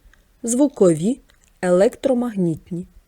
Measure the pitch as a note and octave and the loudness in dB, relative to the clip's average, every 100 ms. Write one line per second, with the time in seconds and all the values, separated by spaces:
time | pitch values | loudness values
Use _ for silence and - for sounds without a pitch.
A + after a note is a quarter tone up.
0 | _ _ _ _ A#3 B3 C#4+ - F#3 D3+ | _ _ _ _ -6 0 0 2 2 2
1 | F#3 C4+ _ _ _ _ F3+ F3+ A3+ - | -2 -4 _ _ _ _ 0 2 2 0
2 | C4+ A#3+ B3 G3+ E3+ D#3+ - F3 F#3 _ | -2 -2 -2 -2 -4 -4 -10 -14 -14 _